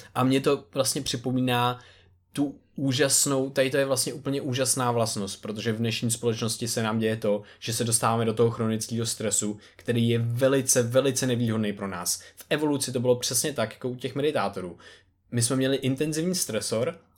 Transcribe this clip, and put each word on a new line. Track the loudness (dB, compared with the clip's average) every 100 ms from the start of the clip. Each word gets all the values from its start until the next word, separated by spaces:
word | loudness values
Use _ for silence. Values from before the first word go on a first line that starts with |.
| -8 0
A |
mě | 2 2
to | 2 0 -2
vlastně | -4 -2 -2
připomíná | -4 -4 -2 0 2 2 2 0 -8 -20 -20 _ _
tu | -4 -4 -4 _ -4
úžasnou, | 0 2 2 2 2 0 0
tady | 0 0
to | 2
je | 2
vlastně | 0 -2
úplně | -4 -4 -4
úžasná | -2 0 0 0 2
vlastnost, | 2 0 -2 -6 -8
protože | -8 -4 -2
v | 0
dnešní | 0 0 -2
společnosti | 0 0 0 -2 -2 -4
se | -2
nám | 0 0
děje | 0 0
to, | 0 0 -2 -12
že | -6
se | -2
dostáváme | 0 2 2 2 2
do |
toho | 4 2
chronického | 2 0 0 -2 -4 -4
stresu, | -2 -2 0 -2 -4 -12 -12
který | -2 2 4
je | 2
velice, | 0 2 4 4 2 2
velice | 2 2 2 2 0
nevýhodný | 0 0 0 -2
pro | -2 -6
nás. | -6 -4 -6 -8 -14
V | -4
evoluci | 0 0 0 -2
to | 0
bylo | 2 2
přesně | 2 0 -2
tak, | -2 -4
jako | -4 -8
u | -6
těch | -6 -2
meditátorů. | 0 0 -2 -4 -10 -12 -20 -20 _ _ -6
My | -2
jsme | 0 2
měli | 2 0
intenzivní | 0 -2 -2 -2 -2 -2
stresor, | -2 -4 -2 -2 -2 -6 _